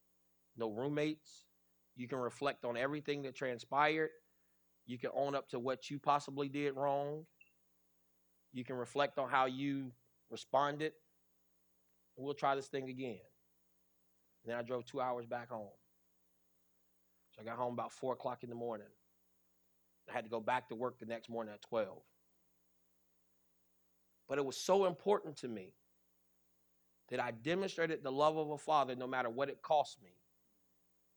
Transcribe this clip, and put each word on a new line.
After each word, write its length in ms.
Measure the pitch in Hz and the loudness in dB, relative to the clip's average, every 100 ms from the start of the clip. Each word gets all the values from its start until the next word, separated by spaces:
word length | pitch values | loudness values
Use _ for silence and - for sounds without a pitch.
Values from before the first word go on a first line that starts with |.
| _ _ _ _ _ - | _ _ _ _ _ -4
no 140 | 113 | -4
roommates. 760 | 107 135 147 151 156 - - - _ _ _ _ | 0 0 2 0 -2 -8 -20 -20 _ _ _ _
You 140 | - 123 | -10 -4
can 100 | 135 | 0
reflect 460 | 120 - 139 - | 0 0 -2 -2
on 120 | - 117 | -2 0
everything 460 | 135 147 147 143 | 0 0 -2 -4
that 140 | 135 - | -4 -4
transpired. 760 | 135 120 - 135 151 156 156 - _ _ _ _ _ _ - | -4 -4 -2 4 4 4 0 -4 _ _ _ _ _ _ -10
You 80 | 123 | -6
can 140 | 127 | -4
own 200 | 127 139 | 0 0
up 160 | 139 - | 0 -2
to 80 | 127 | -4
what 320 | 123 131 - | -2 -2 -4
you 80 | 143 | -4
possibly 500 | 147 143 139 139 143 | 4 4 4 -2 -2
did 260 | 139 143 | 0 0
wrong. 520 | 135 143 139 143 151 165 _ - _ _ _ _ _ _ _ _ _ _ | 2 2 2 0 -4 -10 _ -20 _ _ _ _ _ _ _ _ _ _
You 100 | 127 | -10
can 100 | 123 | -6
reflect 440 | 127 120 139 143 - | -4 -4 2 2 2
on 100 | 131 | 2
how 160 | 135 | 4
you 480 | 131 131 143 139 131 120 _ _ - | 4 2 -2 -2 -4 -10 _ _ -12
responded. 640 | 113 - 131 143 147 156 - _ _ _ _ _ _ _ _ _ _ _ - | -12 0 4 4 2 -2 -4 _ _ _ _ _ _ _ _ _ _ _ -10
And 80 | |
we'll 100 | 135 | -6
try 220 | 143 143 139 | 0 2 2
this 120 | 135 | 0
thing 200 | 139 131 | -6 -4
again." 320 | 127 131 95 - _ _ _ _ _ _ _ _ _ _ _ | -6 -6 -6 -12 _ _ _ _ _ _ _ _ _ _ _
And 80 | 117 | -4
then 60 | 120 | -4
I 60 | |
drove 240 | 117 123 120 | -2 -4 -4
two 160 | 139 | -2
hours 240 | 127 123 117 | -2 -2 -4
back 240 | 123 117 | -6 -6
home. 260 | 117 101 - _ _ _ _ _ _ _ _ _ _ _ _ _ _ _ | -8 -10 -14 _ _ _ _ _ _ _ _ _ _ _ _ _ _ _
So 100 | - | -14
I 20 | |
got 140 | 110 117 | -8 -2
home 160 | 123 | -2
about 180 | 120 120 | -2 -6
four 220 | - 131 | -4 -2
o'clock 280 | 123 131 123 | -2 -2 -4
in 60 | 120 | -8
the 80 | 117 | -6
morning. 320 | 120 107 104 - _ _ _ _ _ _ _ _ _ _ - | -4 -4 -8 -20 _ _ _ _ _ _ _ _ _ _ -8
I 60 | |
had 100 | 120 | -6
to 60 | 113 | -4
go 100 | 117 | -4
back 300 | 110 123 120 | 0 0 -2
to 40 | |
work 240 | 113 123 120 | -6 -6 -6
the 80 | 110 | -8
next 220 | 117 - | -8 -6
morning 240 | 117 110 | -6 -6
at 80 | 104 | -10
twelve. 420 | - 117 101 78 - _ _ _ _ _ _ _ _ _ _ _ _ _ _ _ _ _ _ _ _ _ - | -2 0 0 -4 -20 _ _ _ _ _ _ _ _ _ _ _ _ _ _ _ _ _ _ _ _ _ -2
But 120 | 139 | 0
it 60 | 139 | 0
was 100 | 127 | -2
so 300 | - 190 185 | 4 4 4
important 500 | 165 196 208 160 143 | 2 2 2 2 -8
to 100 | 127 | -6
me 260 | 107 95 - _ _ _ _ _ _ _ _ _ _ _ _ - | -6 -8 -18 _ _ _ _ _ _ _ _ _ _ _ _ -6
that 100 | 127 | -2
I 120 | 123 | -2
demonstrated 680 | 117 117 180 190 - 165 151 | -2 0 0 0 0 0 0
the 100 | 135 | -2
love 260 | 135 151 156 | 4 4 4
of 120 | 151 | 0
a 80 | 147 | -2
father 360 | - 151 131 127 | 4 4 4 0
no 100 | 127 | -2
matter 220 | 131 120 | 0 0
what 220 | 117 139 | 2 -2
it 100 | - | -2
cost 420 | - 156 135 - | 2 2 2 -4
me 140 | 98 - _ _ _ _ _ _ _ _ _ | -20 -20 _ _ _ _ _ _ _ _ _